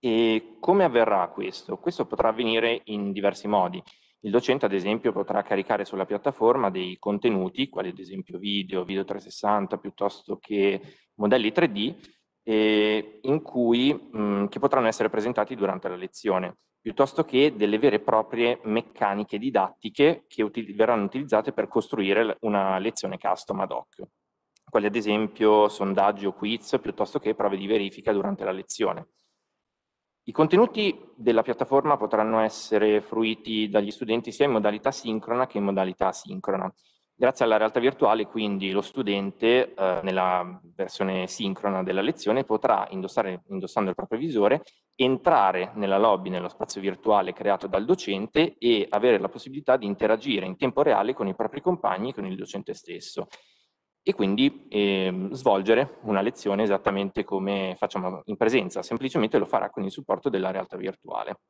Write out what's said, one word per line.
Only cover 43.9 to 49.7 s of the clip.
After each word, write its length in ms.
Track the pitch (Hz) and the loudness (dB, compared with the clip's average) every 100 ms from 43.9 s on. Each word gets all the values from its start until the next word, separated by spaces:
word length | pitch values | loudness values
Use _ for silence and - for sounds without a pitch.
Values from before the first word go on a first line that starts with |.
| 90 | -2
proprio 220 | 104 110 | -6 -4
visore, 460 | 160 120 101 143 - _ _ | -2 2 2 2 -2 _ _
entrare 800 | - 127 131 - 151 98 92 92 107 | -2 0 2 2 4 4 2 -4 -4
nella 200 | 98 98 | 0 4
lobby, 320 | 110 95 92 | 4 2 0
nello 200 | 92 87 | -6 -6
spazio 340 | - 104 - | -8 -8 -4
virtuale 500 | 95 95 110 104 92 | -6 -4 2 2 2
creato 340 | 92 104 98 98 | -4 -2 -2 0
dal 200 | 95 113 | -4 0
docente 720 | 185 - 98 107 147 170 - | 0 0 -6 -2 0 0 0
e 280 | 120 113 98 | 2 2 2
avere 280 | 104 117 104 | 2 4 4
la 120 | 98 | 2
possibilità 480 | - - 135 - | -8 -14 -8 0